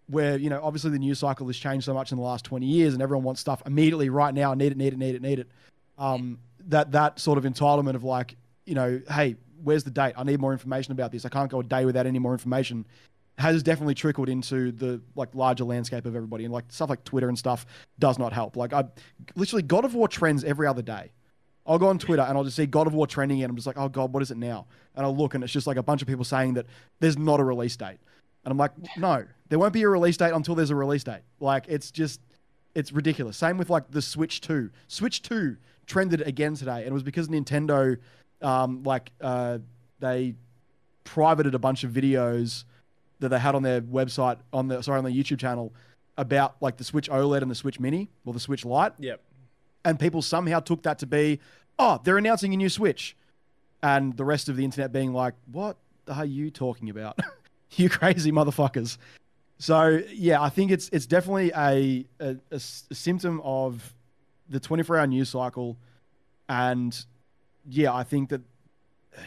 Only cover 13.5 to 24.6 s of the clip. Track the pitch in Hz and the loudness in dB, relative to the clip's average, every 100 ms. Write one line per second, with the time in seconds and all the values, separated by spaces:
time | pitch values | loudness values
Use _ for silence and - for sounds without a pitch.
13.5 | 165 151 160 151 139 156 143 131 127 123 | 4 2 2 0 0 0 0 -2 -2 -2
14.5 | 131 123 117 131 120 - - 123 131 127 | -2 -2 -2 -4 -6 -8 -8 -8 0 0
15.5 | 123 120 120 117 120 117 117 113 113 117 | 2 -2 -4 -4 -6 -6 -6 -8 -8 -6
16.5 | 120 117 - 156 131 - 135 123 120 131 | -8 -8 -6 -4 -4 -4 -2 0 0 -2
17.5 | 120 - - - - 143 127 120 113 107 | -2 -6 -20 -20 -4 -2 0 -2 -4 -6
18.5 | 123 120 143 131 - - - - - 196 | -6 -4 -2 -2 -6 -20 -20 -12 -6 -2
19.5 | 220 143 175 262 240 214 - 165 147 147 | -2 2 2 2 2 0 2 2 2 0
20.5 | 143 147 123 117 107 87 _ _ _ _ | 0 0 0 -4 -10 -12 _ _ _ _
21.5 | _ - 165 190 190 - 160 131 139 139 | _ 0 4 4 4 2 2 4 2 0
22.5 | 120 147 151 160 151 147 - 139 139 127 | 0 2 2 2 2 0 0 0 0 -2
23.5 | 123 123 131 139 135 131 131 131 117 120 | -4 -6 -4 -4 -2 -2 -2 -4 -4 -8
24.5 | 110 | -8